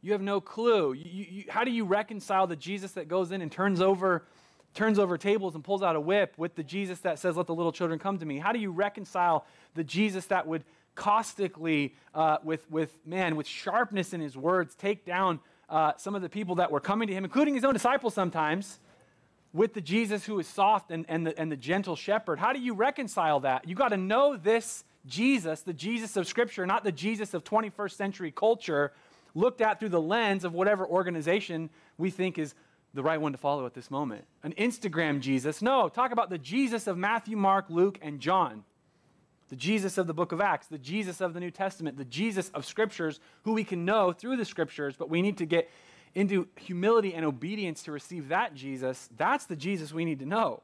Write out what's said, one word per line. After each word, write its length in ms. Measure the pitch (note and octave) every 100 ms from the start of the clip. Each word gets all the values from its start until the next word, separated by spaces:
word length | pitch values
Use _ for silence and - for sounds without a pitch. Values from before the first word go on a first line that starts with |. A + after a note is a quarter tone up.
You 120 | E3+
have 100 | G#3
no 180 | G3 G3+
clue. 520 | - - A#3+ A3 D3+
You, 120 | C3 E3
you, 140 | F3+
you, 200 | G3 F#3 F#3+
how 140 | G#3+
do 80 | B3
you 120 | A#3
reconcile 600 | G#3 G3 G#3 G#3+ - F#3+ F#3+
the 80 |
Jesus 380 | D#3+ D#3 G3+ F#3+
that 160 | F#3+ D#3
goes 240 | F3+ F3+
in 100 | F#3+
and 80 | E3
turns 300 | - G3 F#3
over, 480 | F#3+ G3 F#3+ E3+ - _ _ _ _
turns 220 | - A3 G#3
over 220 | G3 E3+
tables 380 | G3 G#3+ F#3+ D#3+
and 80 |
pulls 180 | D3 G3
out 140 | G3 D#3+
a 40 |
whip 340 | D3+ G3+ F#3+ -
with 180 | E3+
the 80 | -
Jesus 380 | D3 F3+ G3 F3+
that 180 | F#3 D3+
says, 180 | F3+ E3
"Let 120 | F3
the 60 |
little 180 | E3 E3+
children 260 | - F3 D#3+
come 200 | G3 G3
to 80 | D#3+
me"? 120 | C#3
How 140 | F3
do 80 | A#3+
you 100 | G3+
reconcile 760 | E3+ G3+ G3+ G3 F#3 F3 D#3+ - - _
the 80 | D#3+
Jesus 440 | D3+ D#3+ G#3+ F#3+ F3
that 200 | F#3 D#3+
would 180 | D#3+ - _ _
caustically, 1000 | - G#3 G#3 A3 - F#3+ F3+ E3 D3+ C#3+ - _
uh, 240 | D#3 D#3+ D3+
with, 260 | D#3 D#3 -
with, 340 | D#3 D#3 -
man, 300 | - F3+ F3+
with 120 | D#3 D3
sharpness 680 | - - G3+ A#3+ G3+ F3
in 80 | F3+
his 160 | D3+ C3
words, 400 | D3 F#3 E3 -
take 280 | G3 G3+
down, 360 | - F3 F#3+ D#3+ _ _ _
uh, 260 | D#3+ D#3 D3+
some 180 | -
of 80 | G3+
the 60 | F3+
people 260 | G#3 G#3
that 160 | F3 F3
were 100 | D3+
coming 280 | - A3 A3+
to 60 |
him, 100 | F#3+
including 300 | F#3+ B3+ D4+
his 100 | C#4
own 80 | C4+
disciples 420 | A3+ A#3+ C4+ A#3+
sometimes, 640 | G#3 F#3 E3 D#3 E3+ G3+ - _ _ _ _ _ _ _
with 220 | D#3 A3
the 60 | A3
Jesus 460 | D3+ G3+ A3+ G#3 -
who 120 | G#3
is 80 | D#3+
soft 440 | - G3+ G#3+ -
and, 140 | E3 E3
and 180 | E3 E3
the, 120 | D#3+
and 120 | D#3+
the 60 | D3
gentle 400 | B2+ F#3 F#3+ D#3+
shepherd? 420 | - G#3+ G#3+ D3
How 140 | G#3
do 80 | C4+
you 140 | B3
reconcile 680 | G#3 A3+ - A#3+ - D#3+ D3
that? 260 | C3+ B2+ D#3+
You 80 |
gotta 220 | F#3 C4 G3+
know 400 | F#3 A3 C#4 C4
this 480 | E3 A3+ A3+ - - _ C3+
Jesus, 540 | C3 B3 C4+ E3 G#3+
the 100 | -
Jesus 440 | D#3 E3 A#3 A3 G#3
of 100 | F3
Scripture, 400 | - A#3+ - F#3
not 160 | G#3+
the 100 | G#3
Jesus 400 | D3+ F#3 A3 G#3
of 120 | F3
twenty-first 520 | - G#3+ G#3+ - G3+ -
century 360 | G3+ G3 F3
culture, 600 | - G#3+ A3+ - D3+ C#3+ - - _ _
looked 260 | D#3 - -
at 180 | A3 G3+
through 120 | G#3+
the 100 | F3
lens 440 | D#3+ G#3+ A3 G3
of 80 | F3
whatever 340 | E3+ F#3+ G#3 F#3
organization 840 | F3 F3+ E3+ D3+ F3 - E3 D#3+ _ - _
we 140 | F3+
think 280 | F#3 F#3 E3
is 160 | D3+ - _ _ _
the 100 | C#3
right 180 | C#3 D#3+
one 120 | D3+
to 60 | C3
follow 280 | C#3+ C#3+ B2+
at 80 |
this 160 | B2+ A#2
moment. 360 | C3+ D3 G#2 - _
An 100 | -
Instagram 680 | E3 A#3 A#3+ G3+ D#3+ D#3+ C#3+
Jesus. 420 | C3 C3+ C3 D3+
No, 260 | A3 C4+ F#3
talk 220 | - B3+
about 180 | A#3 A3+
the 100 | F3+
Jesus 480 | C3 G#3+ C4+ A#3 G3+
of 120 | F3+
Matthew, 380 | F#3+ A3+ G#3+ G#3+
Mark, 300 | G3 G3 F#3+
Luke, 300 | E3 F#3+ F#3+
and 160 | D3+ D3
John. 460 | C3 F#3 D#3+ A2 G2+ _ _ _ _ _ _ _ _
The 80 | C3
Jesus 400 | C#3+ A3 F#3+ F#3
of 120 | F3
the 60 |
book 180 | D#3 E3+
of 80 | E3
Acts, 260 | G3+ D#3+ -
the 100 | D#3
Jesus 440 | B2+ F#3+ G3 E3+
of 120 | F#3
the 80 | E3+
New 120 | F3
Testament, 440 | E3 F#3+ F#3+ D#3+ C#3
the 80 |
Jesus 460 | C3 B2+ A3 F#3+ F3+
of 160 | D#3 C3+
Scriptures, 540 | - A3 - E3 C#3+ _ _
who 80 | -
we 100 | A3
can 220 | G#3+ F3+
know 280 | E3+ A3 F#3
through 240 | E3+ A#3 C4
the 80 |
Scriptures, 520 | G#3 - D#3 - C#3+ C3
but 120 | D3
we 140 | D#3+
need 160 | G3 G3+
to 80 | E3
get 240 | E3+ E3 - - - - -
into 320 | G3 F#3+ F3 -
humility 580 | - F3 G3 A3+ G3+
and 100 | E3
obedience 600 | D#3+ C3 D3+ G#3 F#3+ D#3
to 80 | -
receive 360 | D3 - F3+ C3+
that 260 | E3+ A3+
Jesus. 540 | C#3+ C3+ C3 B2+ B2+ - A2+
That's 280 | E3+ C#4
the 100 | -
Jesus 380 | E3 D#3 G3 D#3
we 120 | D#3
need 140 | E3 C#3+
to 80 | C3+
know. 360 | G#3 G#3 A#2